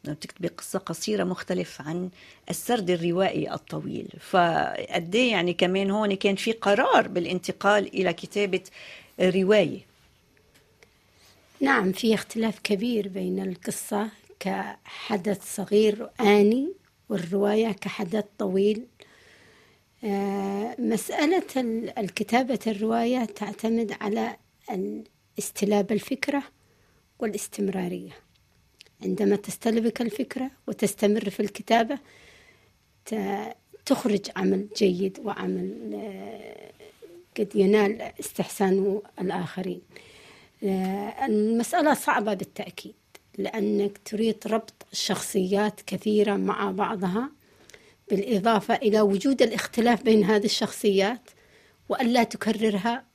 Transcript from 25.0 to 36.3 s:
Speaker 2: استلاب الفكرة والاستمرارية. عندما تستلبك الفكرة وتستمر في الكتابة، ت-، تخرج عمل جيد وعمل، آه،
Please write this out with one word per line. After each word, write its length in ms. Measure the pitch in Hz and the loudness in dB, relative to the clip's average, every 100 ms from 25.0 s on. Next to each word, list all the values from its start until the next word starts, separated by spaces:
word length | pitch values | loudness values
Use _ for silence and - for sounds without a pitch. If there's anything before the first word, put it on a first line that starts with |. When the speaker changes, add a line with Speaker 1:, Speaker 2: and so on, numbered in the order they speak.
| 220 _ _ - | -14 _ _ -10
Speaker 2:
استلاب 520 | - - 202 208 190 | -10 -4 2 2 2
الفكرة 520 | 214 - 269 - 277 - _ _ _ _ _ _ _ | -2 -2 -4 -2 -4 -6 _ _ _ _ _ _ _
والاستمرارية. 920 | 226 208 - - 196 190 180 180 180 - _ _ _ _ _ _ - _ | -6 -4 -10 -4 -4 -2 -4 -6 -12 -20 _ _ _ _ _ _ -20 _
عندما 320 | 190 185 202 202 | -4 0 2 2
تستلبك 680 | 202 - 233 226 226 220 | -2 -4 0 2 0 0
الفكرة 500 | 240 - 254 - 262 - - | -4 -4 -6 -6 -8 -8 -10
وتستمر 640 | 214 196 - 202 208 220 | -2 -2 2 2 2 -2
في 100 | - | -4
الكتابة، 580 | 208 - - 226 233 285 - - - - - _ _ _ _ _ - | -6 -6 0 2 2 -4 -10 -20 -20 -20 -20 _ _ _ _ _ -8
ت-، 500 | 220 196 202 220 - _ - - | -6 -4 -4 -6 -14 _ -16 0
تخرج 340 | 269 233 202 - 190 | 0 2 0 0 -2
عمل 320 | 190 190 208 - | 2 2 -2 2
جيد 420 | 196 180 196 190 | 2 4 -2 -4
وعمل، 680 | 226 196 190 185 185 220 226 | -8 -6 -4 -4 -6 -8 -10
آه، 800 | 208 208 190 202 | -8 -10 -12 -14